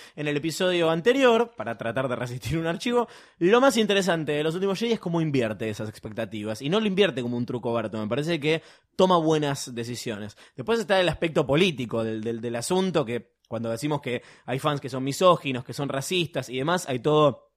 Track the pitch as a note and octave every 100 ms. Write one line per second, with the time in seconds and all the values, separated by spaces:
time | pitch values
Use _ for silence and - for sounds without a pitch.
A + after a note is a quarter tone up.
0 | - - D3+ D3 D#3+ D3 F#3 F3 E3 E3
1 | G3 C4 B3+ A3+ A#3 - A2+ A2 A2+ A2+
2 | C3 A#2+ B2 B2 - D#3+ E3 E3+ A#3+ A#3+
3 | A3 - - _ E3+ A#3+ C4+ A3+ G#3 G3+
4 | F#3 E3 D3+ D3 D#3 E3+ G3 F#3+ A#3 A3
5 | F3+ E3+ D#3+ C3+ A2 G2+ A2 G#2+ G#2+ -
6 | A2+ G#2+ A2 G#2+ G#2+ A2 C#3 G3+ G#3+ F#3
7 | G3 B2+ A#2+ A#2+ B2 B2 A#2 A#2 A2 A2
8 | G#2+ B2 D3+ E3 D3 D#3+ - - _ -
9 | F#3 F3+ D#3 D#3 D3 C#3 - A#2+ A#2 A#2+
10 | B2+ G#2 G#2 - - - B2+ A#3 F#3+ F#3+
11 | F3 D3 E3+ D#3 B2+ C#3+ F#3+ C3+ A#2 A#2
12 | A2+ A2 A2+ A#2 A#2 A#2 A#2 F#3 F#3+ E3+
13 | A#2 A#2+ - _ _ A2+ A#2 A2+ D3+ D3
14 | B2+ A#2+ - - - C3 D#3 C#3+ C3 C3
15 | C3+ C3+ F#3 E3 D3+ B2+ - B2+ C#3 C3+
16 | - F#3 E3 - A#2+ B2+ C#3+ F3 - B2+
17 | D3 D3 D3 C#3+ _